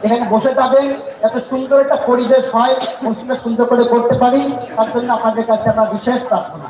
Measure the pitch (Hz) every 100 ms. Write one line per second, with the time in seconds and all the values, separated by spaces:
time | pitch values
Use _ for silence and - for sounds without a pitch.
0 | 220 240 226 214 262 254 247 269 277 269
1 | - - - 247 - 262 262 277 277 -
2 | 240 247 226 262 254 226 254 262 - -
3 | 247 220 - 247 240 226 240 240 233 233
4 | 233 262 247 269 285 - - 226 220 233
5 | 240 226 226 214 226 214 220 214 214 214
6 | - 254 - - - - -